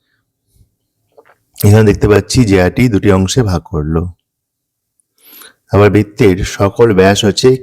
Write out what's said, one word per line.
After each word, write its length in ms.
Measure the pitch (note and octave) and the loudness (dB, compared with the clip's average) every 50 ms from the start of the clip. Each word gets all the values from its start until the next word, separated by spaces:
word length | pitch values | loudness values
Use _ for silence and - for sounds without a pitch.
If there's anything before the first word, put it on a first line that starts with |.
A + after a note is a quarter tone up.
| _ _ _ _ _ _ _ _ _ _ _ _ _ _ _ _ _ _ _ _ _ _ _ _ _ _ _ _ _ _ _ | _ _ _ _ _ _ _ _ _ _ _ _ _ _ _ _ _ _ _ _ _ _ _ _ _ _ _ _ _ _ _
এখানে 280 | - - G#2 G2+ A2 A2 G#2 | -4 0 2 4 4 4 2
দেখতে 160 | - - - G#2 G#2 | 2 0 0 0 2
পাচ্ছি 260 | G2 G2 - - B2+ B2 G#2 | 0 0 -2 -2 -2 0 2
জ্যাটি 320 | G2 F#2 F3+ F3+ F3+ - A#2+ B2+ G#2 | 2 0 0 0 0 -2 -2 -2 -2
দুটি 140 | F#2+ - G#2 F#2+ F#2 | 0 0 0 0 0
অংশে 220 | F#2+ F#2 - C3+ A#2+ G2+ | -2 -2 -2 -2 -2 -2
ভাগ 120 | F#2 D#2+ - - - | -4 -6 -6 -8 -8
করলো। 300 | D#2+ D2+ D#2 D#2+ E2 F2 F2+ F2+ _ _ _ _ _ _ _ _ _ _ _ _ _ _ _ _ _ _ _ _ _ _ _ _ - - - _ _ _ _ - | -8 -6 -4 -4 -4 -4 -6 -10 _ _ _ _ _ _ _ _ _ _ _ _ _ _ _ _ _ _ _ _ _ _ _ _ -20 -20 -20 _ _ _ _ 0
আবার 160 | G2 G#2 G#2 F#2 | 2 2 2 2
বৃত্তের 420 | G#2 G#2+ - - - C3+ G2+ F#2 F#2 G2+ - - | 0 -2 -2 -2 0 0 0 0 0 -4 -8 -6
সকল 320 | - G#2+ G2 - - A#2+ A#2 G2+ F#2 | -4 -4 -4 0 0 0 2 2 2
ব্যাস 200 | F#2 - G2+ G2+ - | 2 2 2 0 0
হচ্ছে 240 | G2+ F#2 - - B2+ C3 B2+ | -2 -2 0 0 0 0 0